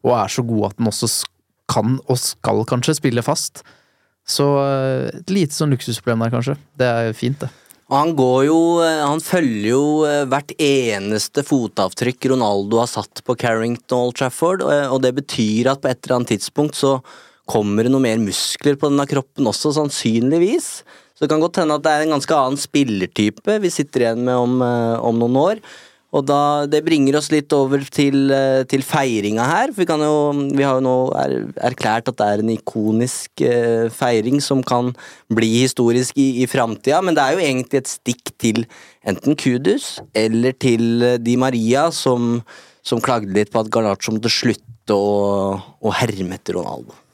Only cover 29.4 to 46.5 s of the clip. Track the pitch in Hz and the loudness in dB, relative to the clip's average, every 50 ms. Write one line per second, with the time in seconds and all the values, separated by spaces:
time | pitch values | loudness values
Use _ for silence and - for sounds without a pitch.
29.4 | 120 131 160 190 240 277 262 202 180 165 165 151 151 151 151 151 147 147 143 143 | 0 0 2 0 0 -2 0 -2 -2 0 0 0 2 2 2 2 2 0 0 -2
30.4 | 143 139 139 139 139 139 131 131 131 127 127 127 127 131 - - 67 69 65 64 | -2 -2 0 0 2 2 2 2 2 2 2 2 0 0 0 -2 -2 0 -2 -2
31.4 | 52 58 - - - 120 123 - - 110 110 117 113 - - - 104 104 104 104 | -4 -6 -8 -4 -4 -4 -4 -2 -2 -2 -2 0 -2 -4 -2 0 0 0 0 0
32.4 | 107 113 113 107 - - - 113 107 107 107 113 120 127 - - - - _ - | 0 0 -2 -2 -4 -8 -6 -2 0 0 2 0 0 -2 -4 -8 -12 -14 _ -2
33.4 | 151 127 120 120 117 117 117 113 113 113 113 - 139 123 120 110 107 120 131 143 | 0 2 2 2 2 2 0 0 0 -2 -2 -2 0 2 2 2 2 2 0 0
34.4 | 139 - 143 135 123 - 127 120 123 123 127 - - - - - _ _ 113 110 | 0 0 -2 -2 0 0 0 0 0 -2 -4 -8 -16 -20 -20 -20 _ _ 0 0
35.4 | 110 113 113 120 127 131 - - 123 117 117 123 127 120 - - 139 135 127 120 | 2 2 2 2 2 2 2 2 2 2 4 2 0 -2 0 2 2 2 2 0
36.4 | 127 120 - 139 123 113 107 - _ - 147 170 190 185 165 147 139 131 151 190 | -2 0 0 0 0 0 -2 -4 _ 2 2 2 2 2 2 2 2 2 2 0
37.4 | 180 147 131 127 123 - - 135 127 - - - _ - 120 - _ - - _ | 0 0 0 -2 -4 -2 -2 -2 -2 -2 -12 -8 _ -6 -6 -6 _ -16 -14 _
38.4 | - 113 107 113 113 - - - - - _ _ _ - 95 - - 135 151 147 | -2 0 0 0 -2 -4 -10 -20 -20 -20 _ _ _ -4 -4 -2 0 -2 -2 0
39.4 | - 135 123 123 139 180 208 285 - - - - - - _ 110 110 110 110 113 | 0 0 0 2 2 0 0 0 -2 -8 -12 -14 -16 -6 _ 0 0 2 2 2
40.4 | 120 131 127 _ - 131 117 113 117 117 117 120 120 120 123 120 117 117 120 123 | 2 0 0 _ 0 2 2 2 2 2 2 2 2 2 2 2 0 0 2 2
41.4 | 127 135 127 117 110 113 120 135 151 170 160 - - 135 127 120 120 117 120 120 | 2 0 0 0 0 2 2 2 2 0 0 0 0 0 0 2 0 0 -2 -2
42.4 | 113 - - - - - _ _ _ - 131 117 - - 127 117 104 98 92 104 | -4 -10 -20 -20 -20 -20 _ _ _ -4 -4 -2 0 0 0 0 -2 -2 0 0
43.4 | 107 - - 117 110 110 - 117 113 104 98 - - - 110 110 107 117 - - | 0 0 0 -2 -2 0 0 0 2 0 0 -2 -4 -4 -4 -2 -2 -2 -2 0
44.4 | - - 107 - _ - - _ _ - 107 98 101 104 104 101 101 101 101 101 | 0 0 -2 -2 _ -20 -20 _ _ 0 0 2 2 2 0 0 0 0 0 -2
45.4 | 98 98 98 95 95 - - _ - 110 95 - 127 113 104 95 95 87 90 107 | -2 -2 -4 -6 -8 -14 -20 _ -4 -2 -2 0 -2 -2 -2 -4 -6 -6 -8 -10
46.4 | _ - | _ -6